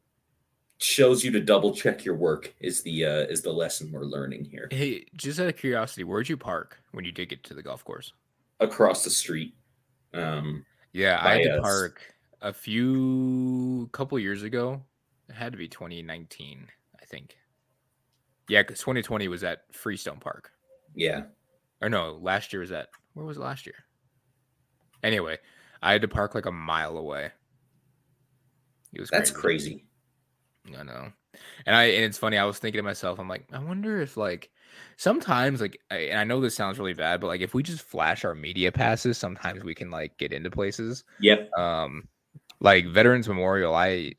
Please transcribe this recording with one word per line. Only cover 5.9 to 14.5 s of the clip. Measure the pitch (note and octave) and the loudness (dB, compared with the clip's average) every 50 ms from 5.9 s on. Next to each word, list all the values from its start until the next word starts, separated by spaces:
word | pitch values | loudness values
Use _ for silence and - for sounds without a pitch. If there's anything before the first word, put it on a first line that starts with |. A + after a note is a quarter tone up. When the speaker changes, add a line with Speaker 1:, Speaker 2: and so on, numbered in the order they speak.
| - - F2 | -6 -10 -6
Speaker 2:
where'd | F2 F#2+ G#2+ B2+ D3 | -4 -2 -2 -2 -2
you | D#3+ | -4
park | C3+ - - F2+ E2 E2+ - - _ _ _ | -6 -4 -6 -6 -6 -6 -8 -18 _ _ _
when | - - F2+ | -14 -10 -10
you | F2+ | -10
did | F2 - F2+ - | -8 -8 -8 -10
get | - - - | -10 -14 -14
to | - C#2+ | -18 -18
the | C#2+ | -14
golf | - C#2 C2 - - | -12 -12 -12 -12 -12
course? | - - - - - _ _ _ _ _ _ _ _ _ _ | -14 -14 -14 -14 -18 _ _ _ _ _ _ _ _ _ _
Speaker 1:
Across | A2 G#2+ - - A2 F#2 F#2 - - | 0 0 4 4 4 6 6 2 0
the | F2+ | 0
street. | - - - - E2 D#2+ D#2 D#2+ - _ _ _ _ _ _ _ _ _ _ _ - | 0 0 0 -2 -4 -6 -6 -8 -12 _ _ _ _ _ _ _ _ _ _ _ -8
Um, | F2 E2 D#2+ D#2 D2 D2+ D2+ D2+ C#2+ - _ _ _ _ _ | -6 -4 -4 -4 -4 -4 -6 -6 -8 -12 _ _ _ _ _
Speaker 2:
Yeah, | - F2+ F#2+ F#2+ F2+ D#2+ | -4 2 4 4 4 4
I | E2+ F#2 | 4 4
had | G#2+ A#2 | 6 6
Speaker 1:
by | |
Speaker 2:
to | E2 D#2+ - - | 4 4 2 2
Speaker 1:
us. | |
Speaker 2:
park | - G2+ G2 G2 F#2 F2 - - - - _ _ _ _ _ _ | 2 2 2 2 0 -2 -6 -14 -20 -20 _ _ _ _ _ _
a | - G2+ | -8 -8
few, | G2 - - A2 G#2+ A#2 B2 C3 C3 C3 C3 C3 C3 C3 C3 C3 B2+ B2+ B2+ B2+ B2+ B2+ B2+ B2+ B2+ B2 A#2+ A#2+ | -8 -8 -8 -4 0 0 2 2 2 2 2 0 0 0 0 0 0 0 0 -2 -2 -2 -2 -2 -2 -4 -6 -8
couple | - - C#3 C3+ C#3+ B2+ | -6 -8 -6 -4 -2 -4
years | G2+ G2 G2+ G2+ | -2 -2 -4 -6
ago. | G#2 A2 | -6 -4